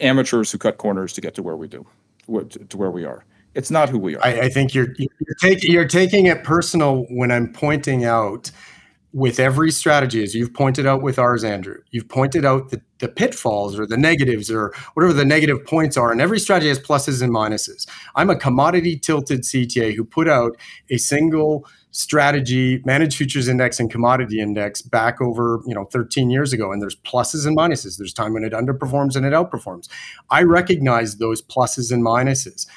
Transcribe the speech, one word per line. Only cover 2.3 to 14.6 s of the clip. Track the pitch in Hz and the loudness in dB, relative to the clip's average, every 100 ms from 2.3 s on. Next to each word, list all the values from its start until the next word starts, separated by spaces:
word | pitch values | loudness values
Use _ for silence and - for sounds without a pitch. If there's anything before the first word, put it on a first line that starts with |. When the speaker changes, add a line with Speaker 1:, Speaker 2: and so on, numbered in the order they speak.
| 110 82 | -6 -6
Speaker 1:
to, | - | -14
to | - 98 | -14 -6
where | 95 | -4
we | 87 | -4
are. | 76 58 _ _ _ | -8 -12 _ _ _
It's | - 139 | -8 -2
not | 160 143 | 0 2
who | 123 | 0
we | 92 73 | -4 -2
are. | |
Speaker 2:
I, | 127 117 | 0 0
I | 131 | 0
think | 131 131 | 2 0
you're, | 131 127 131 | 0 -2 -4
you're | 135 - - - | -8 -8 -10 0
taking, | 185 190 170 | 2 4 4
you're | 170 151 | 2 4
taking | 175 185 202 185 | 2 4 4 4
it | 160 | 2
personal | 131 165 170 170 147 131 120 | 0 0 2 2 2 0 -2
when | 123 123 | -2 0
I'm | 120 120 | 0 -2
pointing | - 147 151 139 127 | -2 -2 0 0 0
out | 117 117 107 110 - - - - _ _ _ | 2 2 0 -4 -12 -18 -20 -20 _ _ _
with | 135 131 120 | -2 0 2
every | 135 135 160 | 2 2 0
strategy, | 160 165 147 131 110 | 0 2 2 2 -2
as | 101 | -2
you've | 113 120 | -2 -4
pointed | - 135 131 135 | 0 0 2 0
out | 135 | 0
with | 139 127 | 0 0
ours, | 123 120 | 2 2
Andrew, | 110 101 92 - _ | -2 -4 -8 -14 _
you've | 120 - | -10 -4
pointed | 131 135 165 | -2 0 2
out | 143 131 131 | 2 0 -2
the, | 131 - - | -10 -12 -10
the | 117 | -8
pitfalls | - 247 - 120 104 101 101 | -2 -2 -2 -2 -2 -2 -6
or | 107 | -4
the | 113 | 2
negatives | 156 160 135 110 104 | 2 2 2 0 -4
or | 110 | -4